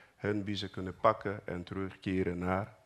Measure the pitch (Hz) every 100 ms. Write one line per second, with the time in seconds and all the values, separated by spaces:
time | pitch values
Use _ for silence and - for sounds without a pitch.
0 | - _ 98 107 98 98 98 - 92 -
1 | 113 110 101 104 - 87 87 92 95 -
2 | 101 95 90 87 90 92 107 -